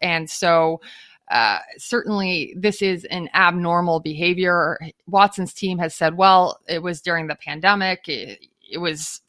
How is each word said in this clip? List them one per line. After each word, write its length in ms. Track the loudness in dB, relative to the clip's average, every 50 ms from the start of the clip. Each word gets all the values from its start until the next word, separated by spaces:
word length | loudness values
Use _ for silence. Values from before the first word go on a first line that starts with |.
| -4
And 260 | -2 -2 -2 -4 -6
so, 520 | -8 -2 2 4 4 4 4 2 0 -2 -8 -16 -20 -20 -20 -20 _ _ _ -2
uh, 300 | 0 2 2 2 2 0 -4 -10 -18 -18
certainly 760 | -10 -6 -4 -4 -2 -2 -4 -2 -2 -2 -2 -4 -4 -6 -8 -2
this 240 | -2 -2 0 0 -2
is 220 | -2 -2 -2 -6
an 240 | -8 -8 -8 -6 -2 0
abnormal 680 | 2 4 4 2 2 0 2 2 2 2 2 0 0
behavior. 800 | -2 -4 -6 -2 0 0 0 2 2 0 2 2 0 0 -2 -6 -10 -14 -18 _ _
Watson's 480 | -2 2 4 4 4 2 -2 -8 -8 -6
team 240 | -6 -4 -4 -2 -2
has 160 | -4 -4 -4
said, 220 | 0 0 0 2
"Well, 420 | 4 6 6 8 8 6 4 0 -6 _ -8
it 140 | -6 -6 -6
was 180 | -6 -8 -6
during 280 | -4 -4 -2 -2 -2 -6
the 80 | -8
pandemic. 720 | -10 -10 -12 -8 -2 2 2 2 2 2 -2 -2 -4 -6 -8
It, 360 | -8 -8 -8 -12 -14 -18 _ _ _ _ _ -12
it 100 | -10 -6
was, 420 | -4 -4 -4 -4 -6 -10 -10 -12 _